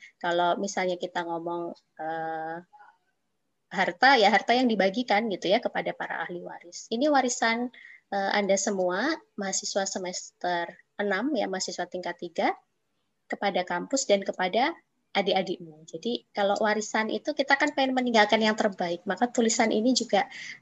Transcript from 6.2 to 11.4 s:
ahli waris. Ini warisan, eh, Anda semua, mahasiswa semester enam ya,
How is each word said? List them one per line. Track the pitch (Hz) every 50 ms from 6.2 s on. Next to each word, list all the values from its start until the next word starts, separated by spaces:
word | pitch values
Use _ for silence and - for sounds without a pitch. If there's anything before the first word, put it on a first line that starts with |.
| 165
ahli | - 180 175
waris. | 180 175 165 - - 170 - - - -
Ini | 226 233 277 302 294
warisan, | 269 254 247 240 - 247 226 226 233 240 247 - - - - - - _ _
eh, | 196 196 196 - -
Anda | 208 208 185 196 196
semua, | - 226 202 190 180 175 180 196 240 311 320 320 - _ _ -
mahasiswa | 202 190 190 - - - - 208 196
semester | 196 - 202 185 180 180 - - - _ _ - 180 175 175 170 170 - - _ _ _ -
enam | 208 202 202 - 240 294 302
ya, | 214